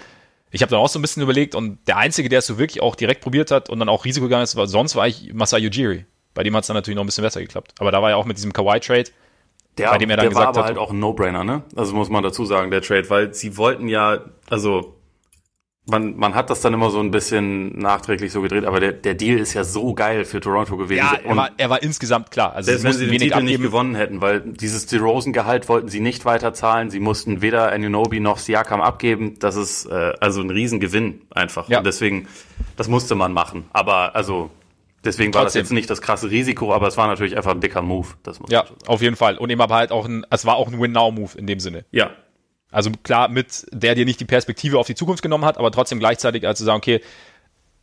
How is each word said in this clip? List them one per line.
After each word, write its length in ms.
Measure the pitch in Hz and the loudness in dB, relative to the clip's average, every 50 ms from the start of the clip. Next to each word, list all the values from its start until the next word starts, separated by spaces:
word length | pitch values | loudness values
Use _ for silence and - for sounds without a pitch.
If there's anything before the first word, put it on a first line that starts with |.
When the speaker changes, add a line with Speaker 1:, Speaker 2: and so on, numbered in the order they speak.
| - - - _ _ _ _ _ _ _ | -20 -20 -20 _ _ _ _ _ _ _
Speaker 1:
ich 100 | - - | -2 0
hab 80 | 127 110 | 0 2
dann 100 | 117 107 | 4 4
auch 80 | 113 143 | 2 2
so 120 | - 160 | 0 -2
ein 20 | |
bisschen 220 | 143 127 - 156 143 | -6 -6 -4 -2 0
überlegt 320 | 131 127 139 143 143 - | 0 2 2 2 0 -2
und 240 | - 113 107 101 - _ - | -6 -6 -6 -8 -6 _ -2
der 100 | 98 101 | 0 2
Einzige, 320 | 113 147 156 - 143 120 | 2 0 0 -2 0 2
der 100 | 127 127 | 2 2
es 60 | 120 - | 2 0
so 100 | 113 104 | -2 -2
wirklich 240 | 135 156 - - | -2 -2 0 0
auch 140 | - 120 - | 0 0 0
direkt 260 | - 123 107 135 - | 0 0 0 0 -2
probiert 300 | - 135 123 143 156 - | -2 -2 0 0 2 4
hat 180 | 139 135 - - | 2 0 0 0
und 100 | - 113 | -4 -2
dann 100 | 113 104 | 0 2
auch 160 | 107 110 - | 0 0 0
Risiko 200 | 127 131 143 127 | -2 -4 -2 0
gegangen 180 | 123 123 120 120 | 2 2 2 0
ist, 120 | 117 - | 0 0
war, 120 | 110 101 101 | -2 -2 2
sonst 280 | 95 104 127 151 - | 2 2 2 2 2
war 120 | - 101 123 | 0 0 0
ich 260 | 113 - - - - | 0 -4 -10 -8 -4
Masai 320 | 107 107 - - 113 110 | -2 0 2 2 2 0
Ujiri. 400 | 107 98 123 135 110 92 87 95 _ _ _ _ _ - | 0 0 0 0 0 -2 -4 -8 _ _ _ _ _ -6
Bei 100 | - 92 | -4 -2
dem 120 | 104 107 | 0 0
hat's 120 | 110 104 - | 0 0 -2
dann 80 | 110 | -2
natürlich 200 | 107 98 - 104 | -4 -4 -4 -4
noch 80 | 101 101 | -4 -4
ein 40 | 101 | -4
bisschen 160 | - - 107 | -2 -2 -2
besser 180 | 110 - 92 | -2 -2 -4
geklappt. 320 | 90 - - - - _ - - | -10 -10 -10 -12 -12 _ -8 -4
Aber 120 | 101 101 | 0 2
da 100 | 95 98 | 2 4
war 100 | 101 107 | 4 4
ja 40 | 107 | 4
auch 100 | 101 104 | 4 2
mit 120 | 117 107 98 | 0 -4 -6
diesem 160 | 101 104 95 | -6 -6 -2
Kawhi-Trade, 520 | - 101 98 104 117 - - 127 123 123 - - _ _ _ _ _ _ _ _ _ _ _ _ - | 0 2 2 2 2 2 2 2 2 2 0 -6 _ _ _ _ _ _ _ _ _ _ _ _ -2
Speaker 2:
Der, 120 | 107 110 | 2 2
Speaker 1:
bei 60 | 120 104 | 2 4
dem 120 | 107 110 | 2 2
er 80 | 107 107 | 4 4
dann 120 | 107 113 | 4 4
Speaker 2:
der 60 | 98 | 4
war 60 | - 110 | 4 4
Speaker 1:
gesagt 60 | - | 4
Speaker 2:
aber 100 | 127 120 | 4 2
Speaker 1:
hat 60 | 107 110 | 2 0
Speaker 2:
halt 100 | 117 98 | 0 -2
auch 140 | 107 101 | -4 -4
ein 80 | 104 101 | -2 -2
No-Brainer, 440 | 104 107 107 107 101 92 90 90 92 | 0 0 0 0 0 0 0 0 -2
ne? 200 | 104 127 147 143 - - | -2 -4 -4 -6 -8 -6
Also 180 | - 113 98 98 | -4 -4 -2 -2
muss 140 | 107 104 101 | -2 -2 0
man 140 | 107 104 95 | 0 0 0
dazu 220 | 98 90 - 120 | 0 -2 -4 -2
sagen, 260 | 101 101 95 92 92 | 0 0 0 0 2
der 100 | 95 95 | 0 -2
Trade, 280 | 92 - 104 98 92 - | 0 2 2 2 2 2
weil 240 | 101 101 104 104 101 | 2 2 2 0 -2
sie 240 | - - 107 98 98 | -8 -10 -8 -4 0
wollten 300 | 107 120 131 - 120 117 | 2 2 2 0 -2 -2
ja, 300 | 110 107 107 107 107 - - - - _ _ - | 0 2 2 2 2 0 -4 -8 -20 _ _ -4
also 440 | 117 107 101 104 98 92 87 - - _ _ _ _ _ _ _ _ _ _ _ _ _ _ _ _ _ _ - | -4 -2 0 0 0 0 -2 -6 -12 _ _ _ _ _ _ _ _ _ _ _ _ _ _ _ _ _ _ -2
man, 300 | 110 110 110 107 - - | -2 -2 -2 -2 -2 0
man 160 | 107 104 98 | 0 0 2
hat 160 | 117 131 - | 0 0 0
das 120 | 135 - | 0 0
dann 120 | - 120 113 | 2 2 2
immer 160 | 113 113 110 | 2 2 2
so 100 | 101 104 | 2 0
ein 120 | 107 104 | 0 0
bisschen 640 | 92 104 - - 117 107 101 101 98 98 95 98 - - | 0 0 0 0 0 0 0 0 -2 -4 -6 -6 -6 -4
nachträglich 540 | 101 98 101 95 - - 107 95 104 98 | 0 0 0 0 0 -2 -4 -4 -4 -4
so 100 | 98 104 | -4 -2
gedreht, 240 | 95 95 95 104 104 | -2 0 0 0 0
aber 140 | 98 95 95 | 0 2 2
der, 120 | 95 98 | 2 0
der 220 | 98 - - 101 95 | 0 -2 -4 -4 -2
Deal 240 | 90 110 110 120 113 | 0 0 2 2 2
ist 160 | 107 104 - | 0 -2 -4
ja 100 | 107 95 | -4 -4
so 300 | 87 92 104 110 123 107 | -4 -4 -4 -2 -2 -2
geil 320 | - 107 107 113 110 98 | 0 0 0 0 -2 -2
für 140 | - - 101 | -4 -6 -6
Toronto 380 | - 104 98 101 107 98 101 92 | -2 0 0 0 0 -2 -4 -6
gewesen. 200 | 95 90 98 95 | -4 -2 0 0
Speaker 1:
Ja, 160 | 135 143 143 139 - | 2 2 0 -2 -2
er 60 | 113 | -2
Speaker 2:
Und 80 | 113 107 | 0 0
Speaker 1:
war, 140 | 135 131 - - | 0 -2 -2 -2
er 120 | 135 120 | 0 0
war 140 | 127 131 - | 0 0 0
insgesamt 480 | 151 151 - - 113 120 117 113 - | -2 -6 -4 -2 0 0 0 0 -2
klar. 220 | - - 110 87 - | -2 0 0 0 0
Also 120 | - 98 | -2 0
Speaker 2:
selbst 160 | 104 123 120 | 0 2 2
Speaker 1:
sie 20 | 110 | 2
Speaker 2:
wenn 40 | 131 | 2
Speaker 1:
mussten 100 | 131 127 | 0 2
Speaker 2:
sie 40 | 127 | 0
den 60 | 120 | 0
Speaker 1:
wenig 160 | 120 123 127 147 - | 0 2 2 2 2
Speaker 2:
Titel 100 | 127 127 | 2 2
nicht 100 | 127 131 | 2 0
Speaker 1:
abgeben. 100 | 127 127 | 0 0
Speaker 2:
gewonnen 320 | 120 101 117 123 131 120 | 0 0 0 0 0 0
hätten, 240 | 107 107 98 101 95 | -2 -2 -2 -2 -2
weil 220 | 95 98 104 104 | 0 0 0 0
dieses 460 | - 117 98 90 110 107 107 110 104 - | -2 -6 -10 -8 -6 -4 -4 -6 -4 0
DeRozan-Gehalt 840 | 120 113 107 113 113 131 120 139 120 120 107 107 123 123 123 - | 0 2 4 2 2 2 0 -2 0 0 2 2 0 0 2 2
wollten 180 | 117 117 117 110 | 2 2 0 0
sie 120 | 95 104 | -4 -2
nicht 260 | 107 120 120 123 - | -2 -2 -2 -2 0
weiter 300 | 123 117 113 120 117 113 | 2 2 2 2 -2 -2
zahlen, 340 | - - 113 113 113 113 113 | 0 0 2 2 2 0 -2
sie 100 | 98 98 | -4 -2
mussten 440 | 101 107 107 104 - 113 104 90 101 | 0 0 -2 -2 -2 -4 -2 0 0
weder 280 | 110 113 117 113 107 | 2 2 4 2 2
Anunoby 480 | 98 104 107 104 101 104 113 113 110 110 | 2 0 -2 0 0 0 0 0 0 0
noch 200 | 107 104 104 - | 0 0 0 0
Siakam 420 | - - 110 107 110 - 110 101 | -2 0 0 0 2 2 0 2
abgeben, 540 | 80 110 123 - - 117 113 107 110 107 107 - | 2 2 0 0 0 0 0 0 -2 -6 -4 -2
das 180 | - 104 92 104 | -2 -2 0 0
ist, 280 | 101 90 - - - | -2 -4 -6 -8 -8
äh, 280 | - 85 90 85 87 - - | -6 -4 -2 -2 -2 0 0
also 220 | - 104 95 98 | 0 0 0 0
ein 80 | 95 95 | -2 -2
Riesengewinn 720 | 92 104 117 120 117 107 98 90 87 107 117 104 76 - - - | -2 -2 -2 -2 -2 -2 -2 0 0 0 -2 -2 -6 -10 -14 -8
einfach. 400 | - 87 90 87 - 85 87 - | -4 -4 -2 -2 -4 -6 -4 0
Speaker 1:
Ja. 80 | 120 123 | 0 0
Speaker 2:
Und 60 | - | 2
deswegen, 420 | 98 90 - 117 104 98 95 90 - - - - - - - - - - - | 0 -2 0 -2 -2 -2 -4 -6 -10 -16 -20 -20 -16 -12 -12 -12 -10 -8 -8
das 100 | - 110 | -2 0
musste 260 | 120 123 123 - 117 | 0 0 0 0 0
man 180 | 98 92 90 | 0 0 0
machen. 340 | 90 87 82 - - 87 80 - | 0 0 -2 -2 -4 -12 -10 -4
Aber, 440 | - 104 95 101 101 92 90 87 - | -2 0 2 2 2 2 2 0 0
also... 340 | 113 101 101 98 90 82 78 - - _ _ _ _ _ _ _ _ - | -2 -2 -2 -2 -4 -6 -8 -12 -18 _ _ _ _ _ _ _ _ -4
Deswegen 320 | 117 95 - 110 104 104 | -4 0 0 0 2 4
war 80 | 104 107 | 4 2
das 100 | 101 - | 2 2
Speaker 1:
Trotzdem. 120 | 117 98 | 0 -2
Speaker 2:
jetzt 60 | 90 | 0
nicht 180 | 123 117 110 - | 0 -2 0 -2
das 100 | 110 - | -4 -4
krasse 300 | - - 107 92 113 104 | -2 -2 -2 -2 -2 -2
Risiko, 420 | 104 120 127 131 120 - 120 104 98 | 0 0 0 0 -2 -2 0 0 2
aber 140 | 104 101 98 | 2 2 2
es 100 | - - | 2 2
war 80 | 110 107 | 2 2
natürlich 300 | 101 90 104 95 95 107 | 2 0 -2 -2 -2 -2
einfach 140 | 92 95 | 0 0
ein 100 | 92 90 | 0 0
dicker 220 | 85 - - 92 90 | 0 -2 -2 -2 -2
Move. 240 | 90 92 92 87 - - - - | -2 -2 -4 -4 -6 -10 -18 -16
Das 160 | - 87 - | -16 -16 -14
muss 100 | - - | -6 0
Speaker 1:
Ja, 120 | 117 117 | 0 0
Speaker 2:
man 60 | 107 - | 0 0
schon 100 | - - | -6 -10
sagen. 120 | - - | -4 -2
Speaker 1:
auf 100 | 120 107 117 | 0 2 2
jeden 120 | 120 117 - | 2 2 2
Fall. 200 | 120 107 98 - | 2 2 2 0
Und 140 | 117 120 | -2 -2
eben 100 | 120 117 | 0 2
aber 140 | 120 110 113 | 2 4 4
halt 160 | 113 120 117 | 4 2 2
auch 160 | 113 113 107 113 | 0 -2 -2 -4
ein, 180 | 117 113 107 - | -6 -8 -6 -2
es 160 | - 120 - 113 | -2 0 2 2
war 80 | 117 | 2
auch 120 | 120 127 113 | 2 2 -2
ein 140 | 120 120 | -2 -2
Win-Now-Move 560 | 120 120 117 117 117 113 110 113 104 92 - - | -2 0 2 4 2 2 2 -2 -6 -8 -10 -8
in 80 | 101 | -6
dem 140 | 101 101 95 | -6 -4 -4
Sinne. 260 | 92 92 87 85 - _ | -6 -8 -10 -12 -10 _
Speaker 2:
Ja. 180 | - 120 107 - - - _ _ _ _ _ _ _ _ _ _ | 0 0 0 0 -2 -10 _ _ _ _ _ _ _ _ _ _
Speaker 1:
Also 200 | - 104 104 107 107 - - | -2 -2 -2 -2 -2 -6 -2
klar, 260 | - 127 117 123 123 | 0 2 4 4 2
mit 360 | 123 127 127 - - - - - | 2 -2 -4 -4 -6 -14 -14 -14
der 240 | - 120 - 113 120 | -6 0 2 2 4
dir 80 | 120 120 | 4 2
nicht 160 | 127 120 - | 2 0 -2
die 60 | 127 | -2
Perspektive 540 | - 131 127 120 - - - - 147 139 131 | 0 2 2 2 0 -4 -4 -2 0 2 2
auf 80 | 120 - | 2 0
die 80 | 120 | -2
Zukunft 280 | - 180 160 185 165 - | -6 -4 -4 -4 -2 -2
genommen 220 | 165 156 151 151 | -2 0 2 2
hat, 120 | 151 156 - | 2 2 2
aber 140 | 123 113 | 0 0
trotzdem 260 | 101 113 127 - 127 117 | 2 2 0 0 0 0
gleichzeitig, 480 | 104 110 117 - - 123 113 117 85 | 2 2 2 2 0 0 0 0 0
also 120 | 92 107 - | -2 -2 0
zu 80 | 110 | 0
sagen, 140 | 107 107 107 | 0 0 2
„Okay, 200 | - - 117 110 - - - - - - _ _ _ _ _ _ _ _ _ _ | 2 2 2 0 0 -4 -20 -20 -20 -20 _ _ _ _ _ _ _ _ _ _